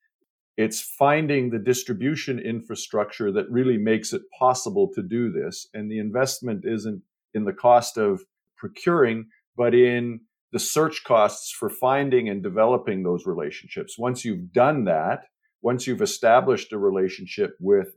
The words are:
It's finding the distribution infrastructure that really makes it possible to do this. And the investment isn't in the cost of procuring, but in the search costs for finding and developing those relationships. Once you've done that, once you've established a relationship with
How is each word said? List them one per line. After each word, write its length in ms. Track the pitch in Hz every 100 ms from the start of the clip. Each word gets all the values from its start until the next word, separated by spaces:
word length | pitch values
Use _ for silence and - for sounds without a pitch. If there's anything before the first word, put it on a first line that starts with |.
| _ _ _ _ _ -
It's 240 | 110 -
finding 640 | - - 139 151 151 139 123
the 100 | 113
distribution 800 | 110 127 - 104 135 156 139 120
infrastructure 920 | 113 117 113 104 - 107 104 - 104
that 160 | 101 92
really 300 | 123 131 113
makes 340 | 107 110 -
it 100 | - - -
possible 520 | 127 127 110 98 95
to 80 | 110
do 300 | 90 120 113
this. 340 | 78 76 - -
And 180 | 110 107
the 100 | 110
investment 640 | 107 123 135 - 123 98 113
isn't 340 | 110 107 98 - _ _
in 120 | 107
the 80 | 101
cost 420 | 98 123 120 117 117
of 260 | 101 95 - _ _ _
procuring, 720 | 113 - 175 165 120 113 110 _ _ 120
but 160 | 120
in 480 | 123 123 120 120 117 _ _ _
the 80 | 117
search 460 | - 151 156 -
costs 480 | - 113 120 - -
for 180 | - -
finding 580 | - 131 139 139 123 110
and 140 | 98
developing 600 | 98 101 113 127 - 95
those 220 | 90 87
relationships. 720 | 95 82 76 - 87 - - -
Once 260 | 123 123
you've 280 | 117 90 90
done 320 | 120 135 147
that, 420 | 95 78 90 131 - _ _ _
once 260 | 117 123 127
you've 160 | 107
established 720 | 104 - 113 120 101 110 -
a 60 | 107
relationship 760 | 98 95 92 - 92 - 95 -
with 280 | 95 101 92